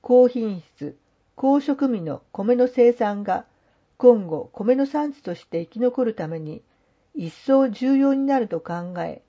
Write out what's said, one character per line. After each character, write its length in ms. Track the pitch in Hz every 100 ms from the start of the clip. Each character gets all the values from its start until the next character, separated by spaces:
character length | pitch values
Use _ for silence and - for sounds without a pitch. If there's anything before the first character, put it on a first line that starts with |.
高 260 | - 247 247
品 320 | 247 220 185
質、 380 | - _ 147 - _ _ _ -
高 220 | 269 285
食 260 | 285 277 269
味 140 | 220
の 220 | 160 - _
米 240 | - 202
の 120 | 247 247
生 240 | 254 240
産 280 | 240 214 202
が 240 | 196 185 - _ _ _ _ _
今 280 | 247 226
後 240 | 175 156 -
米 200 | - 208
の 140 | 254 277
産 260 | 294 294
地 80 | 277
と 140 | -
し 100 | 170
て 160 | _ 170
生 120 | 170
き 60 | 214
残 260 | 247 247
る 100 | 233
た 120 | 220 160
め 120 | 165
に 240 | 156 160 _ _ _ _ _
一 180 | 302 165
層 380 | - - 269 262
重 260 | 202 254
要 200 | 269 277
に 100 | 269
な 140 | 277 269
る 80 | 220
と 120 | 165
考 360 | - 170 175 175
え 200 | 165 -